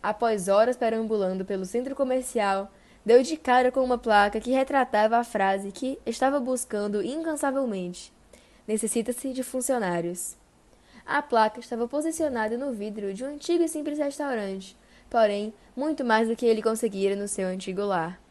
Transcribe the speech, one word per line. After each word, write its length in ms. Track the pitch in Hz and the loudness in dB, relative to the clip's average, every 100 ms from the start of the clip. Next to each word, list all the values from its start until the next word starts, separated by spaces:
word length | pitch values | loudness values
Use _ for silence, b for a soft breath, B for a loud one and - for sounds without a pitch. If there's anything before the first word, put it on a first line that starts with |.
Após 480 | 196 214 233 214 185 | -4 0 0 2 4
horas 260 | 196 233 247 | 6 6 4
perambulando 680 | 226 220 220 220 185 185 190 | 0 0 0 0 0 -2 -4
pelo 180 | 196 | -4
centro 320 | 185 233 262 269 | -2 -4 -4 -2
comercial, 720 | 262 254 247 233 202 196 202 b b b - | 0 0 -2 0 0 0 -4 b b b 6
deu 160 | 240 | 6
de 120 | 254 311 | 6 -4
cara 340 | - 247 247 | 2 4 4
com 140 | 269 | 0
uma 140 | 254 240 | 0 0
placa 420 | 233 208 202 220 | 4 4 4 0
que 120 | 226 | 0
retratava 680 | 262 269 285 247 208 220 233 | 0 2 2 2 2 4 2
a 60 | |
frase 480 | 233 208 196 196 196 | 0 0 0 0 -4
que 280 | - 262 269 - | -6 -6 -6 -6
estava 340 | 233 262 285 | 0 0 2
buscando 640 | 247 254 - 208 208 208 | 0 -4 -2 -4 -2 -2
incansavelmente: 1080 | 214 294 330 294 277 269 254 196 180 180 - _ _ b b b - | -2 -4 -4 -2 -2 0 -2 -4 -6 -10 -16 _ _ b b b -4
"Necessita-se 680 | 214 220 233 226 240 277 | -2 0 -2 -2 -4 -4
de 100 | 254 | -6
funcionários." 920 | 247 254 247 254 190 175 170 180 - - _ _ _ B B B - | -4 -4 -2 0 0 -2 -2 -6 -10 -12 _ _ _ B B B -4
A 160 | 285 | -4
placa 380 | 294 233 220 220 | 2 2 2 0
estava 260 | - 226 240 | -8 -4 -2
posicionada 720 | 285 320 320 311 240 214 240 | -2 -2 -2 -2 0 -2 -2
no 140 | 277 | -4
vidro 420 | 226 214 214 202 | -6 -6 -6 -6
de 120 | 196 262 | -6 -8
um 20 | |
antigo 340 | 294 - 339 | -8 0 2
e 60 | 330 | 2
simples 300 | 311 294 294 | 0 -4 -2
restaurante, 800 | 285 285 285 233 196 190 190 - b b - | -4 -4 -4 -2 -4 -8 -12 -20 b b -2
porém, 440 | 240 214 202 214 - b - | 4 4 2 -4 -10 b -4
muito 300 | 302 285 247 | -2 -2 2
mais 240 | 220 226 | 4 2
do 60 | 226 | 2
que 100 | 240 | 2
ele 180 | 220 | 4
conseguira 500 | 220 226 226 196 196 | 2 0 -2 0 0
no 140 | 202 202 | 0 -4
seu 180 | - 185 | -4 -4
antigo 360 | 185 190 185 | -4 -6 -4
lar. 400 | 202 180 165 185 _ | -2 0 -2 -8 _